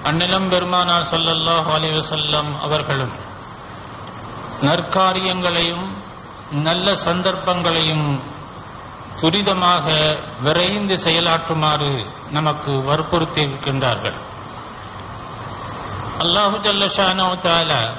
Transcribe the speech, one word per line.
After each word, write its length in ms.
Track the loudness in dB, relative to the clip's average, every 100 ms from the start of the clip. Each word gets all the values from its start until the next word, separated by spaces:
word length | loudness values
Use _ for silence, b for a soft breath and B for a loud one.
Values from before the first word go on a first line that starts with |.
அண்ணலம் 460 | 0 2 2 2 2
பெருமானார் 560 | 2 2 2 4 2 2
ஸல்லல்லாஹு 580 | 0 2 2 2 2 2 0
அலைஹி 260 | 2 0
வஸல்லம் 580 | -2 -2 0 0 0 -4
அவர்களும் 520 | 0 0 0 -2 -2 -6 -12 -14 -14 -14 -14 -14 -14 -14 -14 -12 -12 -12 -10 -2
நற்காரியங்களையும் 1300 | 2 2 2 4 4 4 0 0 0 2 0 0 -6 -8 -12 -16 -16 -16 -6
நல்ல 440 | -2 0 2 2 2
சந்தர்ப்பங்களையும் 1300 | 0 2 0 0 0 0 2 2 2 2 0 -2 -4 -12 -14 -14 -14 -14 -16 -14 -14 0
துரிதமாக 1000 | 2 4 2 4 4 4 4 2 2 0 -4 -2
விரைந்து 540 | 2 4 2 2 0 0
செயலாற்றுமாறு 1080 | 2 2 4 2 0 2 2 2 0 -2 -4 -10 -4
நமக்கு 520 | 0 0 0 -2 -2
வற்புறுத்தி 600 | 2 0 2 0 0 0 -2
இருக்கின்றார்கள். 720 | -2 -2 0 0 0 -2 -6 -12 -12 -12 -12 -12 -14 -12 -12 -12 -12 -12 -12 -10 -10 -10 -10 -8 -8 -8 -2
அல்லாஹு 400 | 2 4 4 2
ஜல்ல 280 | 2 2 2 4
ஷானஹு 420 | 2 4 2 2
தஆலா 580 | 2 2 4 0 0